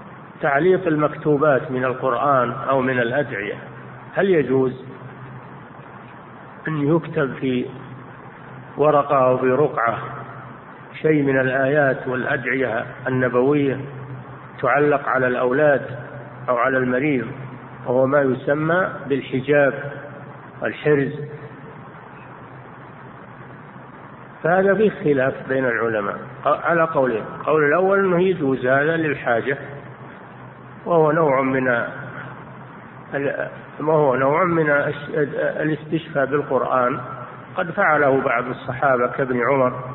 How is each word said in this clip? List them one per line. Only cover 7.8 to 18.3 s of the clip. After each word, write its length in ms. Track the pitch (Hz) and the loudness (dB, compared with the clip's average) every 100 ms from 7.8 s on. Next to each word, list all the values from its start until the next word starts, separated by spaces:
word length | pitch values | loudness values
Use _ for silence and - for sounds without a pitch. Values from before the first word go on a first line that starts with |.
| - - - - - - - - - - | -16 -16 -18 -18 -18 -18 -18 -18 -10 0
ورقة 480 | 147 147 139 143 127 | 4 4 4 4 4
أو 120 | 127 | 4
في 80 | 127 | 2
رقعة 520 | 131 147 - 117 107 - - - - - - - - - - | 4 2 2 0 -2 -6 -12 -14 -16 -16 -18 -20 -20 -18 -2
شيء 220 | 156 156 | 2 4
من 160 | 139 135 | 4 2
الآيات 680 | 131 131 135 151 139 127 - | 2 2 2 4 4 2 -2
والأدعية 760 | 127 120 143 127 131 127 110 120 - 123 | -2 -2 -2 0 0 0 -2 -6 -8 -2
النبوية 720 | 127 127 120 131 147 139 127 - - - - - - - - | 2 2 4 4 4 2 -2 -6 -12 -12 -14 -14 -16 -16 -4
تعلق 480 | 131 131 147 143 - | 0 4 4 2 2
على 180 | 131 127 | 0 2
الأولاد 540 | 123 127 131 151 135 - - - - - - - | 2 2 4 4 4 0 -10 -12 -14 -16 -8 -2
أو 80 | 123 | 2
على 200 | 123 131 | 2 2
المريض، 500 | 127 123 151 135 113 - - - - - - | 2 2 2 0 -2 -8 -12 -14 -16 -10 0
وهو 200 | 123 131 | 2 4
ما 160 | 143 | 4
يسمى 680 | 139 | 4